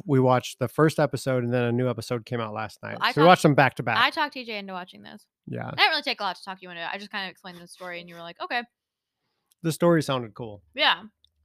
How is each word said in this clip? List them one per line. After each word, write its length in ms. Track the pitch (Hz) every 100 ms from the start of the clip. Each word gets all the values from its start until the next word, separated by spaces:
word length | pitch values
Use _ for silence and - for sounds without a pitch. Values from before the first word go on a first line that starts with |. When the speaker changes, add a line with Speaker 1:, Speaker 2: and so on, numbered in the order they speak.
| 160
Speaker 1:
we 140 | 135
watched 400 | 127 127 - -
the 80 | 120
first 320 | - 156 -
episode, 460 | 147 131 135 127 120
and 80 |
then 100 | 123
a 80 | 120
new 180 | 120 127
episode 360 | 117 - 123 110
came 160 | 120
out 120 | 110
last 300 | 107 107 -
night. 160 | 110 110
Speaker 2:
Well, 80 | 226
I 40 |
Speaker 1:
So 80 | 190
we 20 |
Speaker 2:
talked 40 | 165
Speaker 1:
watched 140 | 180
them 120 | 170 143
back 200 | 131 -
to 80 |
back. 140 | 127 156
Speaker 2:
I 120 | 262
talked 240 | 320 294
T 100 | 277
J 140 | 233 208
into 160 | 196
watching 300 | 185 180 202
this. 220 | - 214 _ _ -
Speaker 1:
Yeah. 200 | 120 117
Speaker 2:
I 40 |
didn't 180 | - 392
really 120 | 311
take 180 | 277 233
a 40 |
lot 120 | 202 175
to 80 |
talk 180 | - 190
you 80 | 180
into 120 | 170
it. 80 | 170
I 60 | 202
just 140 | 208
kinda 180 | 208 185
explained 300 | 180 190 175
the 80 | 175
story, 340 | - 180 175
and 80 | 175
you 60 | 170
were 60 |
like, 180 | 170 170
"Okay." 200 | 359 247 233 _ _ _ _ _ _ _ _ _
Speaker 1:
The 80 | 165
story 320 | 151 175 165
sounded 300 | 139 131 117
cool. 280 | - 117 101 _ 262
Speaker 2:
Yeah. 280 | 294 175 214 _ _ _